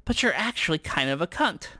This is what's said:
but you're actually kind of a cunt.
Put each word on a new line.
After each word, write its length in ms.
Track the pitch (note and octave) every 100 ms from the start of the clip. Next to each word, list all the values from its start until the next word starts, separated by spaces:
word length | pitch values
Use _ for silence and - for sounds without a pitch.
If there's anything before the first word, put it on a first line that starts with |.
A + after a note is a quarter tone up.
| -
but 180 | -
you're 100 | B3
actually 440 | C#3 A3 - - D#3+
kind 300 | - - C3+
of 100 | C#3
a 60 | F3
cunt. 400 | - D4 - - -